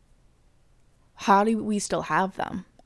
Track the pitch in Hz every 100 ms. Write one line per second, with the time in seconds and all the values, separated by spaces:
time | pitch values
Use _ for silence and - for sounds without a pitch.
0 | _ _ _ _ _ _ _ _ _ _
1 | _ - - 196 214 226 208 208 - 175
2 | 156 160 190 - - 196 - _